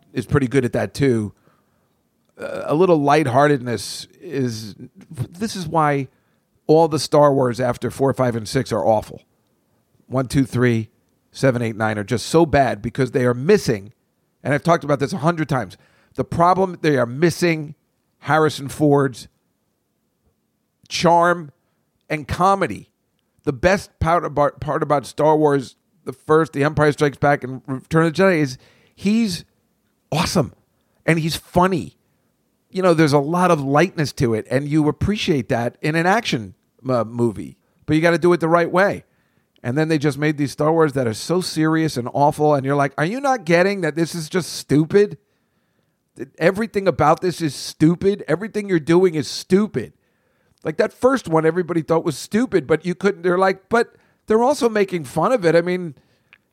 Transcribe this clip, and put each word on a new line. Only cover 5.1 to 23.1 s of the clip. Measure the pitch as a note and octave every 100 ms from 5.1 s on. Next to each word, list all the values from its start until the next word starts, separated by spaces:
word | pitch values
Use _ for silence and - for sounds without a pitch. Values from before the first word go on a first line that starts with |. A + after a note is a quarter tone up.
this | D#3 - F3 A3 G3
is | D#3
why | D#3+ D3+ C#3+ C3 _ _ _ _ _ -
all | D#3 E3
the | D3+
Star | - D3+ D3
Wars | C3+ B2+ A#2+
after | B2 A#2+ A#2+
four, | - C3+
five, | B2+ B2+ A#2
and | G#2+
six | C3+ -
are | G#2+
awful. | F#2+ G#2+ - - _ _ _ _ _ _ _ _ -
One, | B2+ B2+
two, | D3 C3
three, | B2 B2 A2+ A2 _ _ _ _
seven, | - C3 A#2+
eight, | A#2 G#2+
nine | A2 G#2+
are |
just | G2+ A2+ -
so | D#3+ E3
bad | C#3+ B2+ G2+
because | A#2 - C3
they | C#3+ B2
are | B2
missing, | D3 G#3 - G#2+ G2+ _ _ _ _ _
and | B2
I've | C#3+
talked | E3 E3+
about | D3 C#3
this | C#3
a | F#3
hundred | D#3+ E3+ D#3+
times, | C3+ F#2+ - _ _ _ -
the |
problem, | B2+ - E3+ F#3 F#3+ E3+
they | D#3+ C3+
are | A#2+
missing | B2+ E3+ - F3 D#3+ D3+ - _ _ _ _
Harrison | - D3+ D#3 - C#3
Ford's | - D3+ C#3+ C#3 A#2+ - _ _ _ _ _ _ _ _ _ _ _ _ _ _ _ -
charm | - F3 E3+ F3 F3 D3+ - _ _ _ _ -
and | D#3 C3
comedy. | - F#3 G3 D#3 F#2 - _ _